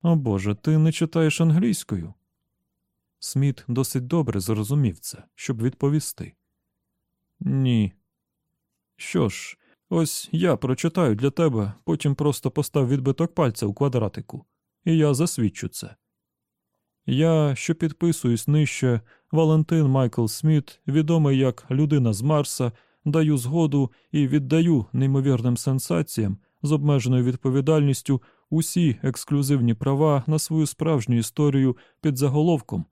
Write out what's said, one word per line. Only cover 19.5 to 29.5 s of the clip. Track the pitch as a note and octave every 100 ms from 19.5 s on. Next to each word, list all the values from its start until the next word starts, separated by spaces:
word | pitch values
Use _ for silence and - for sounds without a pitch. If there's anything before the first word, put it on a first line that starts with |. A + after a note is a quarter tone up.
| D#3 D#3 E3 C#3+
Майкл | C3+ B2+ - A2+
Сміт, | - D#3 D#3 - - -
відомий | D3 D#3 E3 D3 C3+
як | C3 A#2+ -
людина | C3 D3+ D3 A#2
з | G2+
Марса, | C3 D3+ C#3+ - B2+ - _ _
даю | - D#3 D#3 C#3+
згоду | A#2+ D#3+ D#3+ C#3 C3+ _ _
і | D3+ C3+
віддаю | D3+ C3+ D#3+ E3+ D3+ G2+
неймовірним | B2+ C3+ C3+ C3+ B2+ A#2+ A#2+
сенсаціям | - C3 - E3+ D3+ - G#2 F#2+ _ _
з | D3
обмеженою | D3+ D3 C#3 A#2 B2+
відповідальністю | B2 B2 C3+ C3 C#3 D#3 C#3+ C3 - C3+ _ _ _
усі | D#3 E3 - E3 A2+
ексклюзивні | C3+ B2 - C#3+ C#3